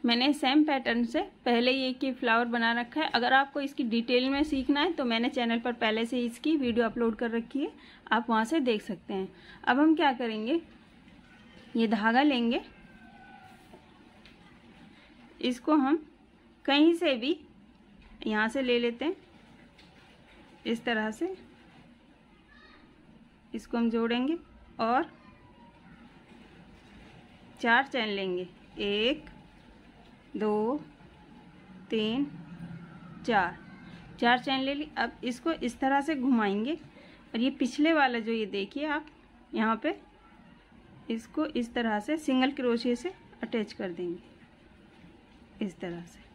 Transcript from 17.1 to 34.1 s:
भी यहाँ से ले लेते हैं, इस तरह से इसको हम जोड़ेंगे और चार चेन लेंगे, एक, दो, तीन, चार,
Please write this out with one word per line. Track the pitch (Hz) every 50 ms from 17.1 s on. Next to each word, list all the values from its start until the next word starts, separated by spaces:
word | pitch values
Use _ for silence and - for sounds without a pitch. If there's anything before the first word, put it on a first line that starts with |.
| 269
भी | 226 226 277 359 - - - - - - - - - - - - - - - - - -
यहाँ | 214 214 214 220 220
से | 226 277
ले | 262 247 240 240
लेते | 240 240 233 240 262
हैं, | 320 381 - - - - - - - - - - - - - - - - - - - - - - - - - - - - - -
इस | 226 233 233 -
तरह | 240 233 214 214 220
से | 214 - 330 370 381 - - - - - - - - - - - - - - - - _ _ _ - - _ - - - 640 - - - - - - - - - - - - - - _ _ - -
इसको | 220 - - - 233
हम | 233 233
जोड़ेंगे | 220 226 226 226 240 240 254 277 330 349 - - - - - - - -
और | 233 226 240 269 330 - - - - - - - - - - - - - - - - - - - - - - - - - - - - - - - - - - - - - - - - - - - - - - - - - - -
चार | - 233 226 254 269
चेन | 262 - 254 220 214
लेंगे, | 202 196 190 185 180 180 180 175 - - - - - -
एक, | 208 202 202 208 220 247 302 311 - - - - - - - - - - - - - - - - - - - - - - -
दो, | 208 208 214 214 214 214 226 277 302 - - - - - - - - - - - - - - - - - - - - - -
तीन, | 233 220 214 214 226 269 285 285 - - - - - - - - - - - - - - - - - - -
चार, | - 226 202 180 175 185 - - - - - - - - - - -